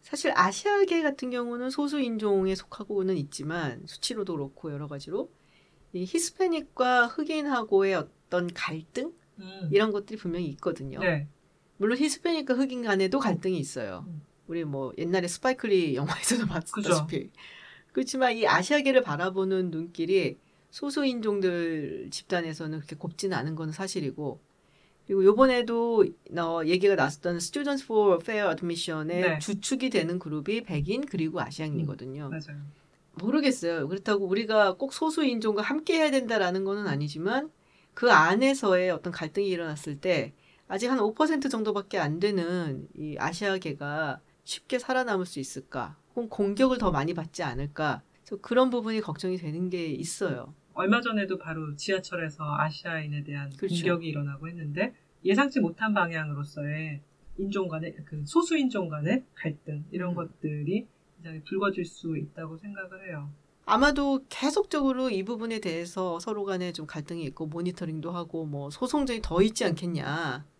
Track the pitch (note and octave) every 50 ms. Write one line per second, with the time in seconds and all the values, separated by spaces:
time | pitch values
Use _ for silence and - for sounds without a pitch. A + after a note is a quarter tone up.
0 | _ - - C#4+ - D#4 - - F3+ F#3+ F#3+ - - G#4 G#4 G4+ G4 F#4 E4+ E4+
1 | D#4 D4 C#4 - B3+ B3 B3 B3 A#3+ A#3+ A#3+ A#3+ B3 C4 C4 - D4 C#4+ D4 D4
2 | C4 A#3+ A3+ G#3+ G#3+ G#3 G3+ F#3+ F#3 F#3+ F#3+ F#3+ - _ - - G#3 G3+ G#3 G3
3 | F#3 F#3+ F#3+ D#3+ C#3+ C#3+ - - C3+ D3 E3+ E3+ D#3+ C3+ A#2 - - - - -
4 | - - A#3+ A3 G3 F#3+ E3+ D#3 C#3 C3+ - - - D#3+ C#3+ C#3+ D3+ D3 D3 C#3
5 | C#3 - E3+ A3+ E4+ - _ _ _ _ _ _ _ _ _ _ - _ - F3+
6 | F#3 F#3 - E4+ E4+ - _ - F#4+ F#4 E4 D#4 C#4 - _ - B3+ B3+ B3+ B3
7 | A#3+ A#3+ - - D4+ D#4 D#4+ D#4 D4 C#4+ C4+ A#3+ A3 - G3+ F#3+ G3 G3 F#3+ E3+
8 | - - _ _ _ _ - F3+ F3 F3 E3+ - - - D#3 D#3+ D#3+ _ _ A#3+
9 | C4+ E4+ - _ _ _ _ - - F#3 F#3+ G3 F#3 D3+ D#3 G3+ G#3+ A3 G3+ G3+
10 | G3+ - G#3+ G#3+ - F3+ E3+ F3 F3 D3+ C#3 - - F3+ E3 - C3+ C3+ C3+ -
11 | F#3+ F3+ D#3+ D3 C#3+ D3 - _ _ _ _ _ _ _ _ _ G3 A3 B3 B3+
12 | D4+ D4+ C#4+ - - F4 E4+ D#4+ C#4 C4+ B3 B3 C#4 C4+ B3+ B3 A#3+ A3 G3 F#3+
13 | F#3+ F#3 A3 C#4 - G#3+ F#3+ E3+ - F#3 F#3 E3+ B2+ - - C3 A2+ G2 F#2 F2
14 | - F3+ E3 D3+ C#3+ _ _ _ _ - E3 E3+ E3 D3+ C#3 C3+ C3+ B2 - -
15 | D#3+ E3+ F3+ F#3+ F3 F3 F3 - - B3+ C4 B3+ - A3 G3+ F#3 E3+ D3+ C#3 B2
16 | D3 - E3 - - - A#3+ A#3 - - D#3 E3 E3 - - G#3+ G3+ D3+ F3 D#3
17 | D3+ E3 E3+ C#3 C#3 - _ - - - - - - - - - _ _ _ C4
18 | C4 - - C4 C4 B3 A#3 A3+ A3 - - E3+ F#3 - D4 D4 C4+ C#4 C4 B3+
19 | B3+ - D3 D3+ F3 F#3+ F#3 G3 F#3+ F#3+ F#3+ F#3 F#3 F3+ D#3+ D#3+ E3 E3+ - -
20 | E3 E3 F#3+ F#3+ E3 C3 - - _ _ _ _ _ _ - - C#4+ C#4+ C#4 D4+
21 | C#4+ C4+ B3 A#3+ G#3+ G#3+ G#3 G3+ F#3+ F#3 F3 F3 E3+ E3 E3 D#3 C#3+ - - -
22 | - - - - - _ F#3+ F3 E3+ D#3+ D#3 D#3+ E3 D#3 D#3 D#3 D3 - D#3+ D3
23 | - F3 E3+ - - F#3+ F#3 B2+ B2+ D#3 D#3+ D#3 D#3+ D#3 D#3 - F#3+ F#3+ - F#3
24 | D3+ C3 C3+ - D3+ C3+ A#2 - _ _ _ _ _ _ _ _ _ _ _ _
25 | _ - G3 G3 F#3 G3 G#3 A#3 C4+ C4 B3+ B3 A#3+ A3+ A#3 A#3 A#3 A#3 A#3 G#3+
26 | G3 E3+ - _ _ - - E3+ E3+ E3 E3 E3+ D#3+ D#3 F3+ F3+ F#3+ G3+ G3 D#3+
27 | C3+ D3 D3 - - F3 F3 E3+ E3+ - - C#4+ C#4+ C#4+ C#4+ C4+ C4+ - A3 G#3+
28 | G#3 G3+ F3+ E3 - - A3 G#3 G#3 F#3+ D#3+ D#3 F3 E3+ E3+ E3+ - - E3 D#3
29 | D3+ D#3+ F3 G#3+ F3+ F3 D#3+ D3+ D#3 - G3+ G3+ - - C4+ C4 C4 C4 B3+ F#3+
30 | E3 E3 F3+ F3+ - F#3 D3+ D3+ C#3+ G3 G#3+ A#3 A#3 - F3 D3 C#3+ D#3 G#3+ B3+
31 | D4 C#4 - F3+ D#3+ D#3 D#3+ E3+ C3 - C#3+ - D#3 D#3 D3 E3 D#3+ C#3+ - -
32 | - C3 C3+ D3 D3+ C3+ D#3+ D#3+ D3+ D#3 D3 C#3+ C#3+ - - _ _ _ _ _
33 | _ _ _ - F#3 A3 C#4 D4+ C#4+ C4+ B3+ - F3 E3+ E3+ D#3+ C#3 D3 F#3 G3
34 | - A3+ G#3 G3+ G3 F3+ F#3+ G#3 A#3 G#3+ A3 G#3+ G#3 F#3+ F#3 - C#4 C4+ - -
35 | D#4+ D#4+ D#4 E4 D4+ C4 A#3+ A3+ G#3+ A3 G#3 G#3 G#3+ - C4+ D#4 D#4 - E4+ D#4+
36 | D#4 D4+ C4+ C4+ B3 A3 A#3 G#3+ F#3+ F3 F3+ F#3+ F#3+ G3 G3 G#3 G#3 F3+ C#3+ C#3
37 | D3 D3 D3 D#3 E3 G3 A#3+ C4+ D4+ D#4+ _ _ _ _ _ _ _ _ _ -
38 | A#3+ B3 G#3 D#3 D#3+ E3+ F#3+ A3+ C4 C4+ C#4 C4+ B3 G3+ F#3 F3+ F#3 F#3 E3+ -
39 | - F3+ - - E3 D#3 - G3 G3+ G3 F#3 E3+ E3+ D#3+ D3+ D3 - D#3 C#3+ C#3+
40 | - F#3 F3 D3+ A#2 C#3+ - _ _ _ _ _ _ - - G3 A#3 B3 C4 B3+
41 | G#3 G#3+ A3 - D#4 D#4 D#4 C#4+ C4+ C4+ - A3 G#3+ G#3+ G3+ G3+ G3 - - F#3+
42 | D#3+ D3 D3+ E3+ F#3 G#3 G3+ F#3 E3+ E3+ F3+ F3+ E3+ D3+ C3+ C#3 D3+ - - -
43 | D3+ D3+ D3 - - D#3 F3 F3 G#3 G3+ F#3+ F#3 F3+ E3 C#3 C#3+ D3 C#3+ D3 D#3
44 | D#3+ C#3+ C3 - _ _ _ _ _ - - - _ _ C4 B3 B3 - C4 B3+
45 | B3+ A#3+ G#3 F#3 F3+ F3 - D3 C3+ - - - - _ - C3 A#2 - D3+ _
46 | _ _ _ A#3+ A#3 A3 - - G3+ G3+ G#3 G3+ C4 C4 B3+ A#3+ A3 F#3+ F3 C3+
47 | C#3 E3 F3 E3+ E3 E3 - - E3+ C#3 A#2+ B2+ C#3 D3 C#3+ - D#3 D3 B2 G#2+
48 | _ _ _ _ _ - G#3 G3 - - A#3+ B3 C4 C4 A#3+ A#3+ G#3+ A3 A3 A3
49 | G#3+ - D#3 - - F#3 F#3 F3+ E3+ D3+ D3+ E3+ F3+ F3+ F3+ F3 E3+ D#3+ C#3 -
50 | - E3 - - G3+ F3 C3 A#2+ B2+ C#3+ - _ _ _ _ - F#3 G3 A3 A#3+
51 | A#3 A#3 A3 G#3 G3 F#3+ F#3+ F3+ - D#3+ D#3+ D#3+ D#3 D3+ D3 D3 - - G3 F#3
52 | F#3 - F3+ E3+ E3 D#3 D3 - D#3 D3 D3 C#3+ D3+ D#3 D3+ - - F3 E3 D#3+
53 | D3+ D3 D3 D3 C#3+ C#3+ C#3+ C#3+ C#3+ C#3 - - G3 G3 F3 E3+ E3 F#3 F3 E3+
54 | E3 D#3+ C#3+ D3 C#3+ C#3+ C#3 C#3 D3+ E3 E3+ E3+ D#3 D3 C#3+ F3 G#3+ B3+ - _
55 | _ _ _ _ - F#3 G3 A3+ C#4 C#4 - C4 G3 E3 E3 - A3 A3 G#3 G3+
56 | F3 E3+ E3 D#3+ D#3 D3+ D3 C#3+ C#3+ C#3+ - D3+ C#3+ D3 D3+ D#3 D#3+ D#3 D3 C#3+
57 | - _ _ _ _ - - - G3 G3 G#3 G3+ F#3+ F3 D#3+ D#3 E3 E3+ - -
58 | D3+ - D#3 D3 D3 - - E4+ E4+ E4+ E4 D#4 C4+ B3+ - G3+ F3+ E3 D#3 D3+
59 | D3 E3+ A3 C4 - _ _ - - D#3+ D3 - _ D#3 D3+ D3 D#3 - - F3+
60 | F3+ F3 F3 F3 E3 E3 - _ - D#3 D3 D3 D3 D#3 F#3+ A3+ B3+ - _ _
61 | _ _ _ _ E3 E3 D#3+ D#3 D3+ - - F#3+ G3+ G3 F#3+ F3+ F3 - - -
62 | - E3 D#3+ D3+ D3+ D3 _ E3+ E3 D#3 E3 D#3+ G3+ G3+ G3+ F#3+ F#3+ F#3 F#3+ F#3+
63 | F#3+ F#3+ E3 D3 C#3+ D3 - - _ _ _ _ _ - G#3 A3+ C4+ D4 C#4 C#4+
64 | C#4+ C#4 C#4 C4 - _ - - C4 D4 D4+ G#4 G#4 - - D4+ C#4 C4+ C4 B3+
65 | C4 B3+ G#3+ F#3+ F#3+ G#3+ A#3+ G#3+ A3+ A3+ A3+ A3 G#3+ F#3 D#3+ E3 E3+ F3 - F#3+
66 | F#3 F3+ E3 E3+ F3+ A3+ G#3+ G#3 G3+ G3 F#3+ F3+ F3+ F3+ E3+ - D#3+ D3+ - D#3
67 | D3 - F3 E3+ D#3+ E3+ E3+ - E3 D#3 D3+ E3 F3 F3+ F3+ - F3+ D#3+ D#3 D#3
68 | D3+ E3+ F3+ F3 E3+ E3 - E3 D#3+ D3+ C#3+ C#3 C#3+ C#3+ D3 - B3+ B3+ - D4+
69 | C#4 C4 A#3 A3 - - E3 F3 G3 A3 A3 - A#3+ F3+ E3 - F3+ F3 E3+ D3+
70 | C3+ C3 D3 E3 E3 D3 B2 C#3+ D3 _ _